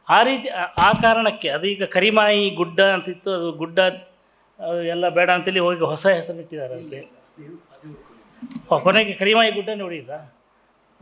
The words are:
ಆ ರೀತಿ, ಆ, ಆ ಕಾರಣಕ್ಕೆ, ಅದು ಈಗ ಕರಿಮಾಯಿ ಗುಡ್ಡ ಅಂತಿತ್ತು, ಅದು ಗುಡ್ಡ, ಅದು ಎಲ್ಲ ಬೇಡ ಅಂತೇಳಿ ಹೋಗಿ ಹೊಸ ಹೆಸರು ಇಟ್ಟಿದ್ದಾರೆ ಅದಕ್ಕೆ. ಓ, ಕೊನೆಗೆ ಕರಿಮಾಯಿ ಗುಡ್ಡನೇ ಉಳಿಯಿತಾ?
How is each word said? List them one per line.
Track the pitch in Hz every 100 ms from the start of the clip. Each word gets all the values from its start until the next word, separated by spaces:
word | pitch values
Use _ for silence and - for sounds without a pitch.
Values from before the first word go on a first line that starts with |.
| -
ಆ | 185
ರೀತಿ, | 247 262 254
ಆ, | 180
ಆ | 180 - 190
ಕಾರಣಕ್ಕೆ, | 220 226 226 214 - 156
ಅದು | 147 190
ಈಗ | 196
ಕರಿಮಾಯಿ | 190 - 220 214 208 208 196
ಗುಡ್ಡ | 165 170 165
ಅಂತಿತ್ತು, | 196 185 185 175 196
ಅದು | 185 170
ಗುಡ್ಡ, | 147 165 170
ಅದು | 185 185 - _ _ _ _ - 165 175
ಎಲ್ಲ | 165 175 180
ಬೇಡ | 165 180
ಅಂತೇಳಿ | 180 185 185
ಹೋಗಿ | 175 175
ಹೊಸ | 147 151 196
ಹೆಸರು | 170 170 170
ಇಟ್ಟಿದ್ದಾರೆ | 160 151 127
ಅದಕ್ಕೆ. | 123 151 139 - _ _ - 147 170 _ _ 151 139 - _ _ _ - - -
ಓ, | 147
ಕೊನೆಗೆ | 170 208 208
ಕರಿಮಾಯಿ | 185 196 226 220
ಗುಡ್ಡನೇ | 202 196 208
ಉಳಿಯಿತಾ? | 185 165 120 151 147 _ _ _ _ _ _ _